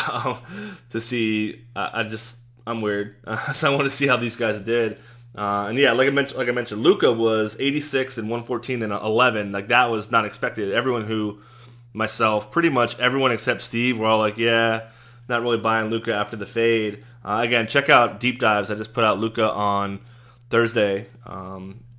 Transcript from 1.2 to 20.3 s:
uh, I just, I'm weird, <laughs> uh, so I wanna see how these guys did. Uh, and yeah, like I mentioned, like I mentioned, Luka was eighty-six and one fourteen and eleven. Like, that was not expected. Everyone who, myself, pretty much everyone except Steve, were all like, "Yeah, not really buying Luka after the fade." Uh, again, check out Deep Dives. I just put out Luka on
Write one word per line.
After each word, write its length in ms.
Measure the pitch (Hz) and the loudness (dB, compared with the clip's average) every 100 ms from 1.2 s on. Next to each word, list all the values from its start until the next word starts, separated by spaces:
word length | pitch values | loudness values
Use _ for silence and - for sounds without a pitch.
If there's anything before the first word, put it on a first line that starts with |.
| 110 110 107 - - 98 | 0 0 -2 -6 -12 -8
uh, 120 | 95 | -6
I 100 | 113 | -4
just, 340 | 107 110 - - - - 117 | -6 -8 -12 -16 -20 -14 -8
I'm 140 | 117 | -4
weird, 340 | 107 101 104 - | -2 -2 -6 -10
<laughs> 60 | - | -10
uh, 240 | 110 - | -6 -6
so 180 | 135 147 | -2 0
I 40 | 139 | 0
wanna 140 | 135 | 0
see 180 | - 139 | 0 0
how 100 | 120 | 2
these 180 | 120 117 | 0 -2
guys 240 | 113 104 | -2 -2
did. 380 | 98 117 110 - - - - - | -2 0 0 -4 -14 -20 -18 -6
Uh, 300 | 101 101 101 | -2 -2 -2
and 120 | 123 | 2
yeah, 120 | 135 | 4
like 160 | 117 135 | 4 2
I 40 | |
mentioned, 260 | 139 135 - | 2 0 -2
like 100 | 123 | -2
I 40 | |
mentioned, 320 | 123 117 107 | -2 -4 2
Luka 280 | 147 196 139 | 2 4 4
was 460 | 113 113 110 107 - | 4 2 2 0 -2
eighty-six 600 | 139 147 147 135 127 120 | -2 -2 -2 -2 -2 -6
and 100 | 107 | -6
one 140 | 120 | -6
fourteen 400 | 117 120 127 123 | -4 -6 -4 -6
and 100 | 107 | -4
eleven. 580 | 101 110 110 127 107 101 | -4 0 2 4 2 -4
Like, 180 | 98 104 | -6 0
that 200 | 120 120 | 2 2
was 220 | 110 104 | 0 0
not 140 | 117 104 | 0 0
expected. 460 | - 123 110 98 | -4 -6 -4 -2
Everyone 340 | 107 127 120 107 | -2 0 -2 -2
who, 360 | 110 104 98 - - - - - | -2 -4 -6 -16 -20 -20 -20 -14
myself, 600 | 107 110 - 110 107 - | -6 -4 0 2 2 0
pretty 180 | 170 165 | 0 2
much 300 | 127 120 - | 4 2 2
everyone 320 | 123 135 131 | 0 2 2
except 320 | 113 127 107 | 2 0 -2
Steve, 340 | - 117 123 113 | -2 0 0 2
were 80 | 110 | 4
all 140 | 110 | 4
like, 180 | 107 107 | 2 2
"Yeah, 520 | 117 117 117 113 113 - - - - | 2 4 2 0 -6 -18 -20 -18 -4
not 140 | 117 | -2
really 160 | 120 113 | 0 2
buying 320 | 110 110 110 | 2 0 0
Luka 240 | 113 117 | -2 -2
after 240 | 104 101 107 | -2 -4 -6
the 80 | 98 | -6
fade." 580 | 117 117 113 107 101 - - - | 0 2 4 0 -6 -14 -14 -4
Uh, 140 | 107 | -2
again, 220 | 120 120 110 | 2 0 2
check 240 | 143 139 | 2 6
out 300 | 139 117 101 | 6 6 2
Deep 180 | 123 120 | -4 2
Dives. 320 | 113 104 98 | 2 2 0
I 60 | 107 | -4
just 180 | 107 | -4
put 100 | - | 0
out 140 | 110 98 | 2 2
Luka 320 | 113 113 110 | 0 0 0
on 500 | 98 104 101 101 98 - - - | 2 0 0 -2 -8 -14 -20 -20